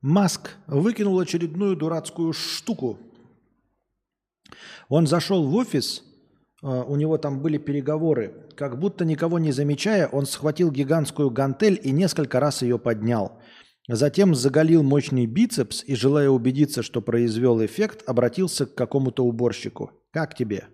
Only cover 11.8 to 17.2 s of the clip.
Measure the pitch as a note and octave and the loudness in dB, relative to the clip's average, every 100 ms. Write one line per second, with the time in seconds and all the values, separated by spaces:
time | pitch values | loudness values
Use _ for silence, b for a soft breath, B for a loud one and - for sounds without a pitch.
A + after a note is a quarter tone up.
11.8 | - C#3 F#3 - C#3+ B2+ D3 - B2 A#2+ | 0 0 0 0 0 0 0 0 0 0
12.8 | A#2+ A2 A2 A#2 F#2+ - B B B B | 0 -2 0 0 -2 -8 B B B B
13.8 | - A2+ C#3+ - G3 D3 C3 C3+ D#3+ E3 | -6 0 0 4 4 4 2 4 6 6
14.8 | C#3 C#3+ C3+ C3 A#2 B2+ A#3 - A#2 - | 6 2 2 0 0 2 0 0 -4 -6
15.8 | - B2+ C3 D3 C#3 C3 A#2+ C3 C#3+ C3+ | -6 0 2 4 4 4 2 2 0 0
16.8 | A2+ B2 A2 A#2 | -6 -6 -2 0